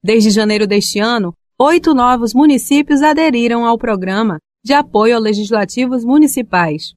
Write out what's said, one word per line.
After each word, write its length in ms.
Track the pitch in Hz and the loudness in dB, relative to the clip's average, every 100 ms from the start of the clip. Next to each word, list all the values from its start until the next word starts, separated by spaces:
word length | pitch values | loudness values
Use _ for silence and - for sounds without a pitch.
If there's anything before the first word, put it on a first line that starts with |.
Desde 280 | 196 226 214 | 2 2 2
janeiro 360 | 208 214 214 208 | 2 0 0 0
deste 320 | 202 196 202 | 0 -2 -4
ano, 360 | 220 240 180 - _ _ | -2 -2 -4 -10 _ _
oito 320 | 269 339 330 | 2 2 2
novos 400 | 269 247 247 233 | 2 2 0 0
municípios 680 | 240 302 269 - 285 294 285 | 2 4 2 0 -2 2 2
aderiram 640 | 302 302 320 240 233 233 233 | 2 2 0 0 0 0 0
ao 100 | 233 | -2
programa 600 | 233 202 185 196 220 156 _ _ | -2 -4 -4 -4 -4 -6 _ _
de 80 | 214 | -2
apoio 420 | 285 294 208 220 | -2 0 0 2
a 40 | 233 | 0
legislativos 880 | 214 208 208 220 190 - 254 254 233 | 0 -2 -2 -2 -4 -4 -4 -4 0
municipais. 880 | 285 302 277 226 180 165 151 - | 2 2 0 -4 -2 -2 -4 -10